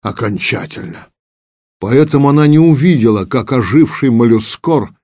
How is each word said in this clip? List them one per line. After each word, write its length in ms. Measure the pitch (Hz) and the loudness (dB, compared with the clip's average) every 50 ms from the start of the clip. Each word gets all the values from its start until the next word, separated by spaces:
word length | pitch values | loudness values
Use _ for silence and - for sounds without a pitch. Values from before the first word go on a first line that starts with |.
окончательно. 1040 | _ 107 95 - 117 107 104 87 - - - 101 87 76 - - 98 87 - - - _ _ _ _ _ _ _ _ _ _ _ _ _ _ _ | _ -10 -8 -6 -8 -6 -6 -6 -6 -6 -6 -8 -8 -12 -14 -14 -14 -16 -18 -20 -20 _ _ _ _ _ _ _ _ _ _ _ _ _ _ _
Поэтому 480 | - 101 117 135 156 151 151 143 139 143 | -4 0 2 2 2 2 2 0 2 2
она 180 | 143 151 151 147 | 2 2 4 4
не 120 | 147 156 | 4 4
увидела, 680 | 160 170 156 131 143 185 175 135 110 117 107 104 92 | 4 4 2 2 2 2 2 2 2 2 2 0 -2
как 260 | - - 127 107 - | -4 -4 -6 -4 -2
оживший 580 | 135 127 110 92 104 151 165 - - - - 131 | -2 -2 -2 0 2 2 2 2 0 -4 -2 0
моллюскор 840 | 117 113 120 117 113 113 110 - - - - 165 165 143 104 - - _ | 2 2 2 2 2 0 0 -4 -8 -6 -4 -2 -2 -2 -2 -6 -14 _